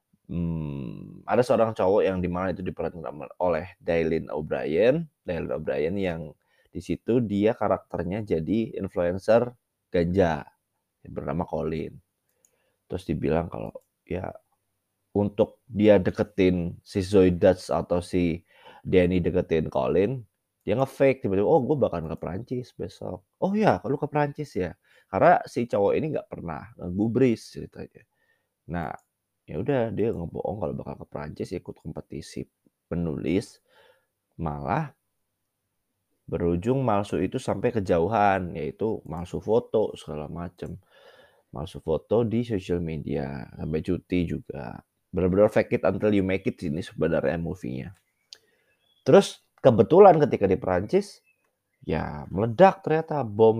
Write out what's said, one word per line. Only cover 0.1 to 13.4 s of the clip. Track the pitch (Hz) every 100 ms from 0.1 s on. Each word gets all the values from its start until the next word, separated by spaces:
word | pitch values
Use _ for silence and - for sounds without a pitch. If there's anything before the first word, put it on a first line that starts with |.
| _ -
hmm, | 85 85 82 76 69 60 50 50 - -
ada | 110 123
seorang | 113 113 110
cowok | 95 101
yang | 87 92
di | 90
mana | 87 95
itu | 87 92
diperankan | 85 82 85 65 73 65 -
oleh | 90 80 90 -
Dylan | - 82 82 80 -
O'Brien. | 76 78 69 64 80 117 160 160 _
Dylan | 90 82 -
O'Brien | 71 76 67 78 101
yang | 92 82 76 - _ _ _
di | 90
situ | - 87 - 123
dia | 107 98 107
karakternya | - 101 92 - 90 87 104 101
jadi | 82 80 107 113 -
influencer | 95 92 87 95 - 117 123 - _ _ _
ganja | 90 85 95 85 73 - _ _ _ _ _ -
yang |
bernama | 78 73 80 87
Colin. | 80 78 80 82 - _ _ _ _ _ _ _ _ -
Terus | - -
dibilang | 76 69 80